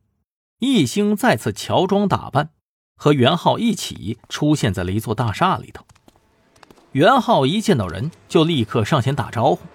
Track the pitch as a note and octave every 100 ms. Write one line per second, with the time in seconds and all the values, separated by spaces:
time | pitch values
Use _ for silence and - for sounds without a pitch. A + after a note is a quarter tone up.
0 | _ _ _ _ _ _ C4 A#3+ B2 G3+
1 | G#3 G#3+ A#3+ D#3+ A2+ G2+ - A#2+ F#3 G3
2 | G3+ B2 - C#3 D#3 _ _ _ _ -
3 | D3 D3 A#3+ E3 D3 B2 A#3 - - -
4 | G#2 - - - D3 D3+ A#2 F#2 F2+ G#2
5 | A2+ G#2+ A2+ - F3+ B2+ B2 - - _
6 | _ _ _ _ _ _ - _ _ C3
7 | F#3+ C4 A3+ F3+ C3+ G#3 - C#3+ F2+ F2+
8 | D3 - - F3+ D#3+ D#3+ - B2 G#2 D3+
9 | - C#3 G#2 A2+ C3 F3 -